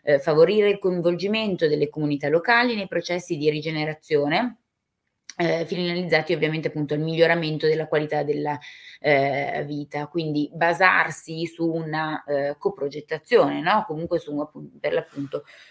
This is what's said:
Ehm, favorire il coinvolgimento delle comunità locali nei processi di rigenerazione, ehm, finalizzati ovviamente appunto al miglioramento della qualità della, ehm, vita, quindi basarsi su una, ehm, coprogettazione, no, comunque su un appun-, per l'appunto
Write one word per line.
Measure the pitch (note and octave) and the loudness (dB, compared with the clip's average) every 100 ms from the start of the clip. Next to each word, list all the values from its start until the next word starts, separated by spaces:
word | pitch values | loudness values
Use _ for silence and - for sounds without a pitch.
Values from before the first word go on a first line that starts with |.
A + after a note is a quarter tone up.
Ehm, | - C#3 | 2 2
favorire | - D3+ E3+ G#3+ G3+ | 4 6 6 6 4
il | G3 | 2
coinvolgimento | F#3+ F3+ E3+ F3 G3 A3 A3 F3 D#3+ | 0 0 0 0 0 -2 -2 0 0
delle | D3 D3 | 2 0
comunità | D#3 D3 C#3+ C#3+ | -2 -2 0 2
locali | D#3+ E3+ A#3+ B3 A3 | 2 4 2 2 -2
nei | F#3+ | -4
processi | E3+ E3 F3 - D#3 | -4 -4 -4 -4 -2
di | D3+ | 0
rigenerazione, | D3+ D3+ D#3 D#3 D3+ - D3+ C#3+ F3 A#3+ - _ _ _ _ _ _ - - | 0 -2 -4 -4 -6 -2 0 2 0 -2 -6 _ _ _ _ _ _ -14 -2
ehm, | E3+ E3 D#3+ | 0 0 -2
finalizzati | F3+ F3 F3 F3 D#3 D#3 | -4 -2 -4 0 0 2
ovviamente | D#3+ D#3 D#3 D3+ | 0 0 -2 -4
appunto | D#3 C#3+ | -4 -4
al | D3+ | -2
miglioramento | D#3+ D#3+ E3 E3+ D#3 D#3 D#3 | -2 2 4 2 -2 0 0
della | D#3 D#3 | 0 0
qualità | D#3 D3+ D3+ | -2 0 -2
della, | D3 D3 D3 C#3+ - - - - | -2 -2 -4 -6 -10 -20 -20 -4
ehm, | - C#3 C#3 C3+ C#3 - C#3+ | 2 4 2 0 -4 -4 -6
vita, | D3 C#3+ D3 D3 | -8 -8 -8 -6
quindi | E3+ D#3 D3 D3 | -4 -2 -2 -2
basarsi | E3 E3 E3+ F#3 F#3+ D#3+ - - D#3+ E3 | 0 0 4 4 4 2 -4 -10 -8 -8
su | - E3 | -4 -4
una, | E3 D#3 D#3 D#3 D3+ - | -2 -4 -4 -4 -6 -4
ehm, | C#3+ C#3+ D3 | -2 -2 -4
coprogettazione, | G3+ G3 C#3+ D3 C#3+ D#3 - G#3+ C#3+ D3 | -6 -4 -6 -8 -8 -8 2 4 4 2
no, | D#3+ G#3+ - | 0 0 0
comunque | D#3 E3 E3+ | -6 -2 -2
su | D3+ | -2
un | D3 | -6
appun-, | D3+ - C#3+ - | -6 -10 -18 -8
per | D#3+ | -4
l'appunto | E3 - - - D3 - - - | -2 -4 -8 -8 -8 -10 -20 -20